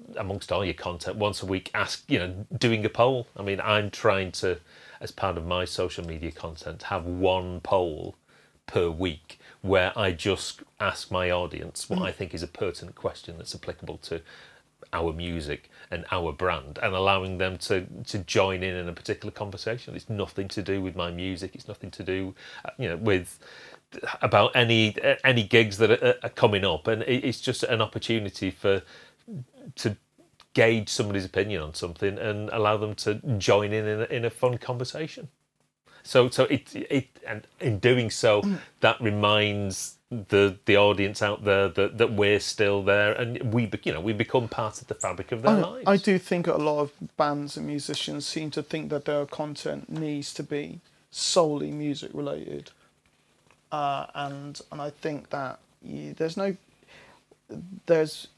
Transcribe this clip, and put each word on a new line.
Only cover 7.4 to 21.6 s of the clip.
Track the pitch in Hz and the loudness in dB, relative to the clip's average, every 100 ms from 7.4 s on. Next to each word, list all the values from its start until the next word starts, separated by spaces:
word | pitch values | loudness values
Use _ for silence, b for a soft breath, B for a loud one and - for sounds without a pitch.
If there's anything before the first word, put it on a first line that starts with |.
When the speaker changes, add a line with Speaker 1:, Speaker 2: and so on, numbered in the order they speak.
| 90 90 | -2 -8
Speaker 1:
poll | - 98 90 78 87 - b b b b - | 0 2 2 -4 -10 -14 b b b b -4
per | - 87 | 0 0
week | 82 92 78 - - B B | 0 -2 -4 -12 -20 B B
where | 95 95 92 - | 2 4 4 2
I | 98 | -2
just | 85 104 95 - - - - | 0 0 -2 -4 -12 -14 -4
ask | 98 - - | -4 -4 -4
my | 92 90 | -2 0
audience | 90 87 78 82 - - | 0 -2 -8 -10 -10 -6
what | 92 | -4
Speaker 2:
Mm. | 92 | -4
Speaker 1:
I | |
think | - 92 82 | -6 -8 -8
is | |
a | 87 | -8
pertinent | - 98 - 87 - | -6 -6 -6 -12 -8
question | 101 - - 85 | -8 -8 -14 -14
that's | - - | -14 -14
applicable | - 82 - 82 | -12 -12 -12 -12
to | - 82 - B B B B _ - | -10 -10 -10 B B B B _ -8
our | 85 82 | -4 -2
music | 80 87 85 73 73 _ B B | -4 -6 -6 -6 -8 _ B B
and | 85 82 | -10 -4
our | 92 82 | -2 -2
brand, | 71 92 82 69 73 | -2 0 -2 -6 -6
and | 110 | -2
allowing | 92 98 98 95 90 | 2 2 2 0 -2
them | 92 92 | -2 -2
to, | - 98 - - 123 | -2 -2 -2 -12 -8
to | 104 | -8
join | 85 110 95 92 | -2 2 2 2
in | 95 90 | -4 -6
in | 87 | -6
a | |
particular | 85 - 101 104 | -8 -6 -6 -8
conversation. | - 101 95 - 120 - 95 | -10 -10 -8 -6 -6 -8 -12
It's | - | -8
nothing | 107 95 - 98 | -6 -6 -6 -6
to | - | -6
do | 95 98 | -2 -2
with | 92 87 | -2 -4
my | 87 | -6
music. | 85 92 92 92 | -4 -6 -6 -8
It's | - | -12